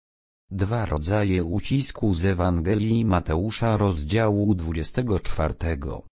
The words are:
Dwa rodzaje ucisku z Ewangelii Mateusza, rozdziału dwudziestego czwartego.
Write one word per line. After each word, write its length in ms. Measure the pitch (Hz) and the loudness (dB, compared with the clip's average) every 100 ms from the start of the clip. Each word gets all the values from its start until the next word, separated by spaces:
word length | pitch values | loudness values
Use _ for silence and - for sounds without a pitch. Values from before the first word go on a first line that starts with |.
| _ _ _ _ _ | _ _ _ _ _
Dwa 360 | 95 98 120 98 | -4 -2 -2 -2
rodzaje 580 | 76 76 107 104 92 | -2 0 0 2 0
ucisku 680 | 82 101 - 139 135 - 110 | 0 -2 0 0 -2 -2 0
z 100 | 87 | 2
Ewangelii 800 | 95 90 90 87 82 107 107 113 | 2 2 2 2 2 0 2 2
Mateusza, 720 | 113 90 82 80 107 - 117 107 | 2 2 2 -2 -2 -2 0 2
rozdziału 800 | 101 85 76 104 110 101 104 | 2 0 0 2 2 2 2
dwudziestego 640 | 95 82 82 78 - 123 92 | 0 -2 -4 -4 -4 -2 -2
czwartego. 800 | - - 80 - 82 76 67 58 - | 0 0 0 -2 -4 -4 -6 -10 -14